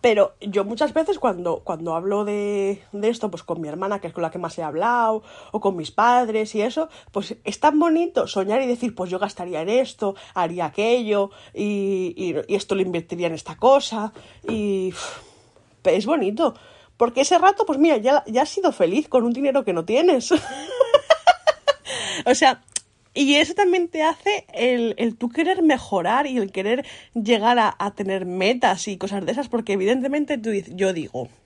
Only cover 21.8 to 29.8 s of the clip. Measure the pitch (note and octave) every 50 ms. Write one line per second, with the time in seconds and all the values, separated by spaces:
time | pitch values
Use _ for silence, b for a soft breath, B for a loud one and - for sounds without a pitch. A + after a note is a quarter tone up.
21.8 | B B B B B B B B B B3 C4 C4 D#4 C4+ B3 - _ _ _ -
22.8 | - _ _ _ _ _ _ - C#4+ C4+ C#4+ D4 D#4 D4 F4 - G4+ F#4 F4 F#4
23.8 | F4 E4+ - D#4+ D4+ D#4 - - - G4+ G#4 G4 - _ - F3+ A3+ B3+ B3 B3
24.8 | A#3 A3+ G3+ - A#3+ A#3 A3+ - - A#3+ A#3 - E4 E4+ F#4+ F#4+ E4+ D#4 C#4+ A#3+
25.8 | - - G#3 F#3+ E3 F3+ A3 C4 D4 D4 C4 B3 G3+ G3 - F#3+ F#3+ G#3 A#3 B3+
26.8 | C#4 B B B B B B A#3+ G#3+ G3+ A#3+ G#3+ G#3 A#3 B3 A#3+ A3 G#3 - _
27.8 | - G3+ - - G#3 F#3+ F#3+ F#3+ F#3 F3+ F3+ F#3 F#3 G3+ C4 B3 C4 A3 F#3+ F#3
28.8 | - G#3+ G3 F3+ - G3+ G3+ G3 F3 D3+ A#3 C4 C#4 - - A#3 A3+ - G3 G3